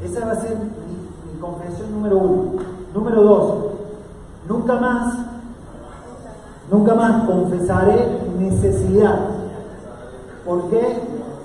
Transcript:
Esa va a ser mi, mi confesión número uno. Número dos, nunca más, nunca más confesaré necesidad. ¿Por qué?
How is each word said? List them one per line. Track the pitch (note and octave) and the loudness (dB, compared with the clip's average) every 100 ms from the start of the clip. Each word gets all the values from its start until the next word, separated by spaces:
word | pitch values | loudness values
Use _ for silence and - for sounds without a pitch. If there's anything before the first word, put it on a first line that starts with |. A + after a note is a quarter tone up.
Esa | F3+ A#3 A3+ | -6 -6 -2
va | |
a | A3 | -4
ser | A3+ G#3+ | -4 -6
mi, | G#3 - E3 F3 - - E3+ | -6 -10 -12 -12 -12 -14 -14
mi | D#3 | -12
confesión | F3 E3+ F3 F3+ G#3+ | -10 -10 -10 -10 -8
número | G#3+ G#3 F#3+ | -4 2 4
uno. | F#3+ F#3 F#3 F#3 - - - | 4 2 2 -4 -6 -10 -6
Número | G3+ A#3 A3 | -4 2 6
dos, | G#3 G3+ - - - - - - - - - - D#3+ | 8 8 6 0 -4 -6 -10 -14 -16 -18 -18 -16 -4
nunca | A#3 A#3 A#3+ | -2 0 2
más, | B3 A#3+ A#3 - - - - - - - - - - - - - - - - | 2 0 -2 -4 -8 -12 -14 -16 -16 -18 -18 -18 -18 -16 -16 -16 -18 -18 0
nunca | G3+ G#3+ A3+ | 4 6 6
más | A#3 - - | 4 4 2
confesaré | F3+ F3+ - - F#3 G3+ - - - - F3+ | 2 2 0 0 4 4 4 2 -2 -4 -2
necesidad. | F#3+ - G3 F#3+ F#3 G3 G#3 G#3 - - - - - - - - - - - - F3 | 0 2 2 2 4 6 6 4 -2 -4 -8 -12 -14 -16 -18 -18 -18 -18 -18 -14 -4
¿Por | F3+ F3 | -2 0
qué? | A3+ B3 A#3 - A3+ - - | 2 2 -2 -6 -8 -10 -14